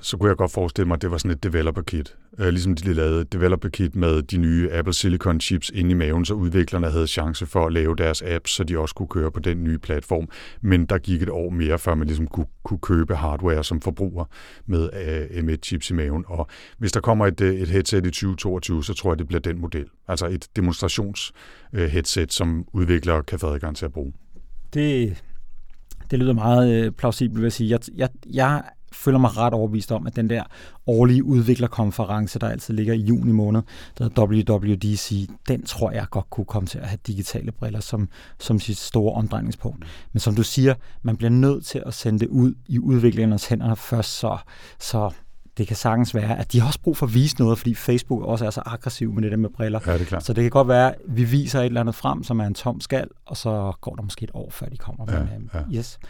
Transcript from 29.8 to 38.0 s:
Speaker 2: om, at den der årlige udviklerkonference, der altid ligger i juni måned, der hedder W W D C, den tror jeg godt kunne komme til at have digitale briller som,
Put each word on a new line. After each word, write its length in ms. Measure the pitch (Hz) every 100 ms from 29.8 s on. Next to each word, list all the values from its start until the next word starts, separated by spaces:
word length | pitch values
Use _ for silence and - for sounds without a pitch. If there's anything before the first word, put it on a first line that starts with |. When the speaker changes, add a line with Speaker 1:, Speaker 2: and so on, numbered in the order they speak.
| 98
Speaker 2:
om, 160 | 110 -
at 80 | 120
den 140 | 110
der 140 | 113 - - - - -
årlige 360 | 113 123 127
udviklerkonference, 1160 | 147 131 113 120 120 - 107 95 101 104 104 110
der 100 | 110
altid 240 | 113 -
ligger 200 | 110 107
i 40 | 113
juni 340 | 104 120 120
måned, 300 | 110 104 110 - - - -
der 60 |
hedder 200 | 120 -
W 360 | 107 107 107 104
W 160 | 101 101
D 220 | 104 104
C, 320 | - 101 98 - -
den 160 | 123
tror 280 | - - 113
jeg 140 | 110 101
godt 180 | 101 -
kunne 160 | - 98
komme 220 | 107 95
til 100 | -
at 80 | -
have 120 | 98 -
digitale 440 | 98 95 117 -
briller 280 | - 110 107
som, 300 | - 110